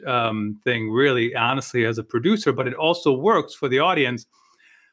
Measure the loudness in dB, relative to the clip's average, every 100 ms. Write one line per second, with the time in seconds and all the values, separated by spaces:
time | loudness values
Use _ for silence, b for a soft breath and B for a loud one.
0 | -4 -2 -2 -2 -6 -4 -2 -2 0 2
1 | 2 2 0 0 -2 -2 -2 0 0 -2
2 | -4 0 2 2 0 0 -2 -2 0 0
3 | 2 2 2 2 0 -6 -2 0 2 2
4 | 0 -2 -10 b b b b b b